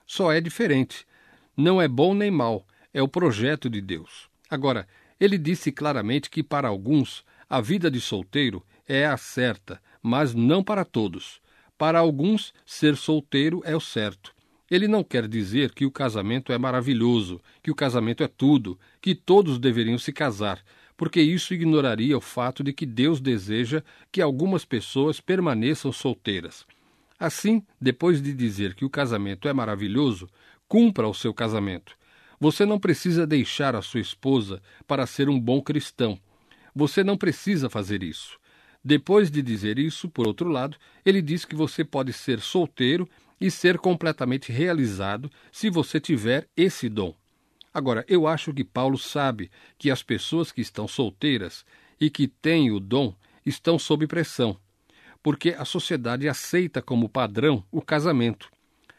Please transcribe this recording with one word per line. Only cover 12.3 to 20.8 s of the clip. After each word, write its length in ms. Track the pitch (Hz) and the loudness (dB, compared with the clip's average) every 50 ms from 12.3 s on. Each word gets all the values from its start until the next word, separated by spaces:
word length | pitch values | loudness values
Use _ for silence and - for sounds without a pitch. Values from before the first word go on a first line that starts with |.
| 214 208 - - - _ _ | 2 0 -2 -6 -16 _ _
ser 300 | - - - 156 151 139 | -18 -2 2 4 4 4
solteiro 680 | 139 - - 156 151 - - - 139 143 160 170 180 - | 2 0 0 0 0 0 0 0 0 0 0 0 -4 -4
é 100 | 160 156 | -4 -4
o 40 | 160 | -4
certo. 540 | - - - 113 107 104 95 - - - - _ _ _ _ _ _ - | -4 -6 -4 -4 -4 -4 -6 -10 -16 -20 -20 _ _ _ _ _ _ 0
Ele 180 | 175 185 208 | 0 2 2
não 160 | 208 220 208 - | 2 2 2 0
quer 240 | - - 120 110 | 0 -2 -2 -2
dizer 460 | 107 113 113 101 92 110 139 139 117 - | -2 -2 -4 -2 0 0 0 0 0 0
que 120 | - 135 | -2 -2
o 60 | 135 | -2
casamento 640 | - - 139 120 107 104 95 107 120 131 - - 123 | -2 -2 -4 -2 -2 -2 -2 -2 -2 -2 -2 -4 -2
é 40 | |
maravilhoso, 840 | 120 127 131 123 127 120 143 127 113 120 120 120 113 98 90 90 87 _ _ _ _ | -2 -2 -2 -2 -2 0 0 2 2 4 4 4 2 0 -2 -6 -12 _ _ _ _
que 100 | - 156 | -6 -6
o 40 | 147 | -2
casamento 480 | - 147 131 117 120 107 113 117 - 151 | 0 0 0 0 0 0 0 0 -2 -2
é 40 | |
tudo, 520 | - - - 135 143 151 131 104 95 90 - _ _ _ _ | -4 -2 2 4 6 6 4 2 -2 -10 -12 _ _ _ _
que 120 | - 190 180 | -2 -2 -2
todos 440 | - _ - 185 202 190 156 131 | 0 _ 6 6 6 6 6 2
deveriam 400 | 120 127 131 113 120 113 113 120 | 0 0 0 2 2 0 0 -2
se 160 | 120 - 139 135 | -4 -4 -6 -6
casar, 500 | - 151 131 104 98 104 101 92 - - _ _ _ | -4 -2 -2 -2 -2 -4 -4 -4 -6 -10 _ _ _